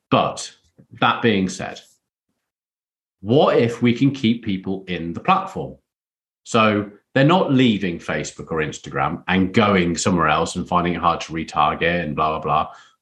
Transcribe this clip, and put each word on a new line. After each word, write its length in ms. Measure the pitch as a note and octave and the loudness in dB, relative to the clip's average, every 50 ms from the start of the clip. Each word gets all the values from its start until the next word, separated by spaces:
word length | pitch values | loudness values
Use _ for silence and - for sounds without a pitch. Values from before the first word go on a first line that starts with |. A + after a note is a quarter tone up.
| _ - | _ 0
But 420 | - A#2 E2 D2 - - - - - _ _ _ _ _ - _ - - | 0 0 0 0 -4 -8 -12 -16 -18 _ _ _ _ _ -20 _ -6 -2
that 220 | - A#2+ A#2 - | 0 0 0 2
being 260 | - A#2 G#2 G2 F#2+ F2+ | 2 2 2 2 0 -2
said, 320 | - - - - - - - _ _ _ _ _ _ _ _ _ _ _ _ _ _ _ _ _ _ _ _ _ _ _ _ _ _ _ | -4 -6 -10 -12 -12 -14 -20 _ _ _ _ _ _ _ _ _ _ _ _ _ _ _ _ _ _ _ _ _ _ _ _ _ _ _
what 360 | F#2+ G2 A#2+ D3 F3+ G3+ - - | -2 2 4 4 4 4 4 2
if 260 | A#2+ A#2 - - B2 | 2 0 0 0 2
we 100 | B2 A#2 | 2 2
can 180 | - C3+ C#3 | 4 2 0
keep 320 | C3+ - - A2 A#2 A#2 - | 0 2 0 0 0 0 -2
people 400 | G#2+ F#2+ F#2 F#2 F#2+ F#2+ F#2+ - - | -6 -6 -6 -4 -6 -8 -8 -6 -8
in 260 | F2+ E2+ E2 E2+ E2+ | -8 -6 -6 -8 -8
the 60 | - | -6
platform? 580 | - - - - - - - F2 D2 - - - _ _ _ _ _ _ _ _ _ _ _ _ _ | 0 0 0 0 0 -6 -10 -10 -10 -10 -12 -18 _ _ _ _ _ _ _ _ _ _ _ _ _
So 480 | - - A#2 A2 G#2+ G#2 G#2 G2+ - - - _ _ - | -2 2 4 4 4 2 0 -2 -4 -10 -20 _ _ 0
they're 100 | C3 C#3 | 2 4
not 300 | D3+ F3 F#3+ - - C#3+ | 4 4 4 2 2 2
leaving 440 | B2+ C3 A#2+ G#2+ F#2+ G2 F#2 E2+ E2 | 4 4 4 4 2 0 -4 -6 -6
Facebook 540 | - - E2 D#2 D2 - - - D2 - | -6 -6 -6 -6 -6 -8 -12 -14 -12 -8
or 60 | E2 D#2+ | -4 -4
Instagram 640 | D#2 D2 D2 - - - C2+ C#2 C#2 D2 E2+ - - - | -4 -4 -6 -10 -12 -8 -4 -4 -4 -4 -4 -6 -2 0
and 240 | F2+ F#2+ F#2 F2+ - | 2 2 2 2 2
going 420 | A2+ A2 G#2 G2+ F#2 F2 F2 E2+ | 2 2 4 4 2 2 0 -2
somewhere 320 | - - - F#2+ E2+ D#2+ D2+ | -2 0 0 2 2 2 2
else 300 | D2+ D#2 E2 - - F2+ | 2 0 0 -2 -4 -8
and 100 | E2 - | -6 -2
finding 280 | F2+ F2 F2 F2 F2 | 0 0 0 0 -2
it 40 | E2 | 0
hard 220 | E2+ E2+ E2 D#2+ | 0 0 0 -2
to 100 | - - | -4 -8
retarget 720 | D2+ E2 D#2+ - - D#2+ D2+ D2+ D#2+ D2+ E2 E2+ F2 F2 E2 | -8 -8 -8 -6 -2 0 0 0 0 0 0 0 0 0 -2
and 100 | D2+ D2 | -4 -4
blah, 160 | D2+ D#2 D#2 | -2 -2 -2
blah, 100 | D#2 D#2 | -2 -2
blah. 340 | D2+ D2+ D2 D2+ D#2+ - - - - _ _ _ | -2 0 0 0 0 -2 -8 -20 -20 _ _ _